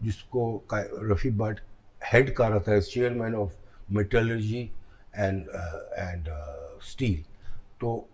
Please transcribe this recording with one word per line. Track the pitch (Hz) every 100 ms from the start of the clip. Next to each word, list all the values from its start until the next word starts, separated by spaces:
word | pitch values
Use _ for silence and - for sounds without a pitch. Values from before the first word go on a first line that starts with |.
जिसको | 110 98 - 127 117 113
काय-, | - 107 -
रफ़ी | 67 107 98 131
भट्ट | 107 110 104 - - - - -
हेड | 120 135
कर | - 113
रहा | 104
था | 110 104
as | 95
chairman | 123 123 123 113
of | 113 101 - - - -
metallurgy | 101 101 117 113 117 107 120 117 - - - - -
and, | 98 98
uh, | - 87 87 82 - 90
and, | 90 87
uh, | 78 73 - - - - -
steel। | - 123 80 - - - - - -
तो | 120 113 -